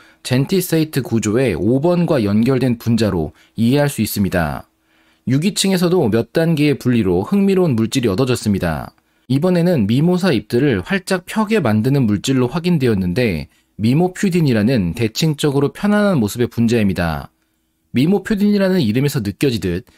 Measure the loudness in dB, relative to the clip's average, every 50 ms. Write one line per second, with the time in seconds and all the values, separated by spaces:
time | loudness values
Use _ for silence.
0 | -18 -20 _ _ -6 -2 -2 0 0 0 0 -2 -2 0 0 -2 -2 -2 -2 -6
1 | -4 -2 -2 -2 0 0 0 0 0 0 0 0 0 0 0 2 2 0 0 0
2 | 0 0 0 0 0 2 2 2 2 2 2 2 2 0 -2 -2 -2 0 0 2
3 | 2 0 0 -2 -4 -4 -8 _ _ _ _ -2 0 2 2 2 2 0 0 -2
4 | -4 -2 -2 -2 -2 0 0 0 0 -2 -4 -8 -12 _ _ _ _ _ _ _
5 | _ _ _ _ -4 -2 0 0 0 0 -2 0 0 0 0 2 2 2 2 2
6 | 2 2 0 0 0 0 0 0 0 2 2 2 2 0 0 0 0 0 2 2
7 | 2 2 2 0 0 0 0 0 2 2 2 2 2 2 2 0 0 0 0 0
8 | 0 0 0 0 0 0 0 -2 0 0 0 0 0 -2 -4 -4 -6 -10 -16 _
9 | _ _ _ _ _ -2 -2 0 0 2 2 2 2 2 2 2 2 0 2 2
10 | 2 2 0 0 0 0 0 0 -2 -2 0 0 2 2 0 0 -2 -2 -4 -4
11 | -4 -2 -4 -4 -4 -6 -4 -4 -2 0 0 0 0 2 2 2 2 2 2 2
12 | 2 2 0 0 0 0 0 0 0 0 -2 -2 -2 0 0 0 2 0 0 0
13 | 0 -2 0 0 0 0 -2 -4 -8 -10 _ _ _ _ _ -2 0 0 2 2
14 | 0 0 -2 -2 -2 0 0 2 2 2 2 2 2 2 2 0 0 -2 -2 -2
15 | -4 -4 -2 -2 -2 -2 -2 0 -2 -2 0 0 -2 -2 -4 -4 -2 0 0 2
16 | 2 0 0 0 0 -2 -2 -2 -4 -2 0 0 0 2 2 2 2 0 0 0
17 | -2 -4 -4 -6 -8 -12 _ _ _ _ _ _ _ _ _ _ _ _ -2 0
18 | 2 2 2 0 0 -2 -2 0 2 2 2 2 2 2 2 2 0 0 0 0
19 | 0 0 -2 -2 -4 -4 -4 -2 -2 0 0 0 -2 -2 -4 -4 -6 _ _